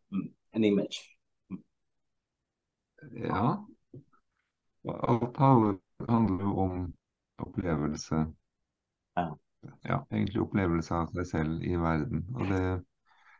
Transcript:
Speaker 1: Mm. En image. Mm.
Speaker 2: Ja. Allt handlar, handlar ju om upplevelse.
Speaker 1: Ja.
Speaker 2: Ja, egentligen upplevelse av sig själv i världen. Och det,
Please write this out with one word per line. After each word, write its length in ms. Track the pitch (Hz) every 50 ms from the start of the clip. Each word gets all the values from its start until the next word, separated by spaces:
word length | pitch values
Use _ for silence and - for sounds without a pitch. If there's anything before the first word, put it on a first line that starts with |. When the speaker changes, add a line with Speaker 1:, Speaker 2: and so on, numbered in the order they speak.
| _ _
Speaker 1:
Mm. 220 | 98 95 85 - - _ _ _
En 120 | - 113 110
image. 540 | 104 101 98 - - - - - - - _ _ _ _ _ _ _
Mm. 1800 | - - - _ _ _ _ _ _ _ _ _ _ _ _ _ _ _ _ _ _ _ _ _ _ _ _ _ _ - 151 - - - - -
Speaker 2:
Ja. 400 | - 92 107 143 202 202 208 - - _ _ _ - - - _ _ _ _ _ _ _ _ _ _ _ _ _ _ _ - - - -
Allt 360 | - - 123 113 120 120 - -
handlar, 400 | 135 135 135 117 107 104 98 - - _ _ _ - -
handlar 380 | 117 113 113 95 92 90 101
ju 60 | 101
om 420 | - 92 95 92 90 90 90 85 - - _ _ _ _ _ _ _ -
upplevelse. 960 | - - - - 92 85 80 71 73 73 76 78 - - 80 80 78 80 - - _ _ _ _ _ _ _ _ _ _ _ _ _ _ _
Speaker 1:
Ja. 240 | 90 87 82 73 - _ _ _ _ - - - -
Speaker 2:
Ja, 260 | - - 92 98 - -
egentligen 320 | 110 107 104 101 95 98 95 -
upplevelse 480 | - 104 95 85 85 85 82 - 87
av 120 | 85 82 -
sig 180 | - 90 90
själv 380 | - - 82 78 80 80 82 -
i 120 | 80 87
världen. 600 | 85 85 82 80 78 - - - 82 85 90 127
Och 100 | - 98
det, 380 | 95 98 92 92 92 92 90 - - _ _ _ _ _ _ _ - -